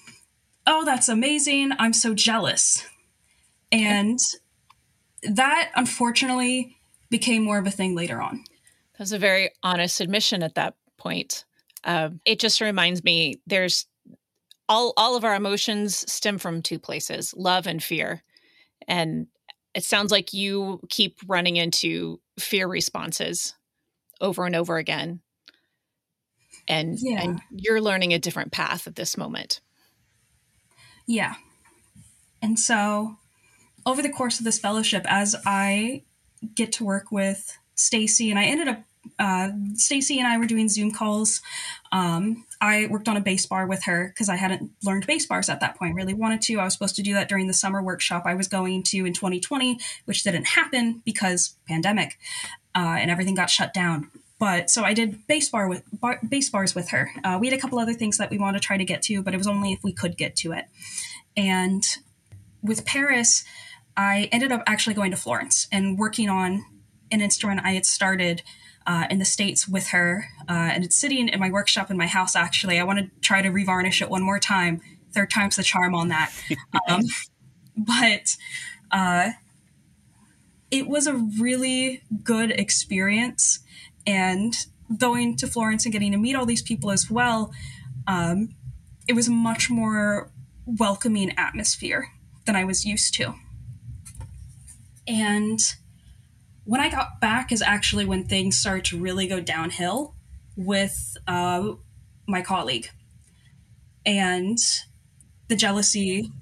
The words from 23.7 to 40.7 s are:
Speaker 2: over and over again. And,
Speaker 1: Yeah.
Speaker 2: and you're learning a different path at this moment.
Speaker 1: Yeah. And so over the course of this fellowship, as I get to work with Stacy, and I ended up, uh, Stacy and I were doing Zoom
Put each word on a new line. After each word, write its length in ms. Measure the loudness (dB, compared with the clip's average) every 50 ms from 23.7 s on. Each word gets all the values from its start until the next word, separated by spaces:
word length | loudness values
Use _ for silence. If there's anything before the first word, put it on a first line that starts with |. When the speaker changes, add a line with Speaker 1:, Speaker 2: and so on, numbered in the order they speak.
| _ _ _ _ _ _ _ _ _ -4
Speaker 2:
over 260 | -4 -2 -2 -2 -2
and 100 | -2 -2
over 220 | -2 -2 -2 -2 -2
again. 420 | -2 -2 -4 -4 -4 -6 -8 -10 -14 _ _ _ _ -20 -20 _ _ _ _ _ _ _ _ _ _ _ _ _ _ _ _ _ _ _ -20 -12 _ -2
And, 300 | -2 0 0 -2 -4 -4
Speaker 1:
Yeah. 220 | -2 -2 -2 -2 -2
Speaker 2:
and 180 | -2 -4 -6 -8 -12 -14
you're 280 | -6 0 0 2 2
learning 320 | 2 2 2 2 2 2 2
a 60 | 2
different 320 | 0 -2 -4 -4 -6 -6
path 360 | -4 -4 -2 -2 -4 -4 -8
at 100 | -10 -10
this 200 | -8 -6 -4 -4
moment. 440 | -4 -6 -6 -8 -8 -6 -6 -6 -8 -8 _ _ _ _ _ _ _ _ _ _ _ _ _ _ _ _ _ _ _ _ _ _ _ -20 -20 -20 -12 _
Speaker 1:
Yeah. 280 | -2 0 0 0 -2 -4 -8 -16 _ _ _ _ _ _ _ _ _ _ -20 -20 -20 _ _ _ _ _ _ -2
And 160 | 0 2 2
so 600 | 2 2 2 2 2 2 2 0 -2 -4 -6 -12 _ _ _ _ _ _ _ _ _ _ _ -6 -2
over 180 | 0 0 2 0
the 60 | -2
course 280 | -2 -2 -2 -2 -2 -2
of 40 | 0
this 140 | 0 0 0
fellowship, 460 | 0 0 0 2 2 2 2 2 2
as 300 | 2 2 2 2 2 0 0 0
I 560 | 0 2 2 2 2 2 2 0 -2 -4 -8 -12 _ _ _ _ _ _ _ -14 -6 -4
get 180 | -2 -2 -2 -2
to 120 | -2 -2
work 280 | -2 -2 -2 -4 -4 -2
with 440 | 0 0 0 -2 -4 -8 -14 -16 -18 _ _ _
Stacy, 540 | 0 0 2 2 2 2 2 4 4 4 4
and 80 | 4 4
I 60 | 4
ended 200 | 4 2 2 0 0
up, 140 | -2 -4 -8 _ _ _ -20 -8 -4 -2
uh, 300 | 0 2 2 2 0 0 -2 -4 -4 -4 0
Stacy 440 | 0 2 2 2 0 0 0 0 2
and 80 | 2
I 100 | 2 2 2
were 80 | 2
doing 220 | 2 2 2 2
Zoom 220 | 2